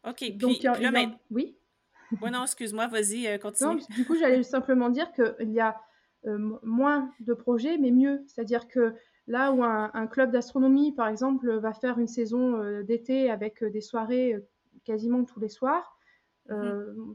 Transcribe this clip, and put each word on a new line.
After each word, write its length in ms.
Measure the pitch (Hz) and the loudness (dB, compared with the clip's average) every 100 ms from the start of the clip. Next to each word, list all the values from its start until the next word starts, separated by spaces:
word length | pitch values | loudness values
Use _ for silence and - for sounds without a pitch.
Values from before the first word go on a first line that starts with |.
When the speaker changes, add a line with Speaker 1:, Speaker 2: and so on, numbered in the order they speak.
Speaker 1:
euh, 60 | 220 | -12
Speaker 2:
Ok, 260 | 247 247 202 | -8 -10 -2
Speaker 1:
donc, 140 | 247 | 0
Speaker 2:
puis, 80 | 247 | 2
Speaker 1:
il 60 | |
y 20 | 254 | 0
a, 60 | |
Speaker 2:
puis 100 | 240 | 2
là, 80 | 247 | 2
Speaker 1:
il 20 | |
y 100 | 240 | 2
a, 20 | 226 | 0
Speaker 2:
mais 80 | - _ | -6 _
Speaker 1:
oui. 240 | 220 320 - _ _ _ _ - 220 | -4 -4 -8 _ _ _ _ -10 -6
Speaker 2:
Ouais, 80 | 226 | -4
non, 140 | 247 | -4
excuse-moi, 420 | 262 - 233 214 233 | -4 -6 -6 -4 -2
vas-y, 400 | 226 202 226 226 | 0 -2 -2 -2
euh, 100 | 208 | -4
continue. 320 | 208 - 285 | -4 -2 0
Speaker 1:
Non, 80 | 320 | 0
parce 100 | - | -4
que 60 | |
du 140 | 214 240 | -4 0
coup, 100 | 330 | 2
j'allais 260 | 294 254 | 4 4
simplement 460 | 247 262 262 254 240 | 2 -2 2 2 4
dire 240 | 247 339 | 0 -2
qu'il 380 | - 226 - 220 | 0 0 0 -2
y 100 | 226 | 0
a, 180 | 226 220 - _ _ _ 220 | 0 -2 -16 _ _ _ -8
euh, 100 | 208 | -4
m-, 220 | 214 220 | -4 -6
moins 500 | 220 233 277 294 262 - | -2 2 2 2 -2 -8
de 140 | 226 | -4
projets, 420 | 233 - 240 269 330 | -2 0 0 0 2
mais 140 | 262 | 6
mieux. 340 | 247 277 277 277 | 6 6 2 -6
C'est-à-dire 400 | - 220 247 247 | -10 -2 -2 -2
que 280 | 254 226 226 _ _ - | 0 0 0 _ _ -6
là 260 | 240 277 | 0 2
où 100 | 262 | 2
un, 280 | 240 220 214 | 2 0 -2
un 140 | 220 220 | -4 -4
club 240 | 269 262 | 2 2
d'astronomie, 600 | 247 240 269 262 269 294 | 2 0 2 4 6 4
par 160 | 285 220 | 0 -2
exemple, 440 | 214 262 262 247 220 | 0 0 0 0 0
va 160 | 220 | -2
faire 240 | 214 254 233 | -4 -4 0
une 80 | 233 | -2
saison, 560 | 240 220 240 254 233 | -2 -2 0 2 0
euh, 200 | 208 208 | -2 -6
d'été 480 | 202 233 233 262 262 | -2 -2 0 2 2
avec, 320 | 214 208 214 | 0 -6 -4
euh, 80 | 214 | -4
des 120 | 214 | -4
soirées, 500 | 208 240 220 254 254 | -6 -6 -2 0 0
euh, 140 | 208 202 _ _ - | -2 -8 _ _ -16
quasiment 400 | - 214 233 247 | -6 -4 0 0
tous 140 | 247 - | -2 -4
les 120 | 214 | -8
soirs, 480 | - 254 330 - _ _ _ _ _ - | -4 -2 -2 -4 _ _ _ _ _ -10
Speaker 2:
Mhm. 60 | 214 | -6
Speaker 1:
euh, 380 | 208 202 208 214 220 | -4 -6 -8 -12 -14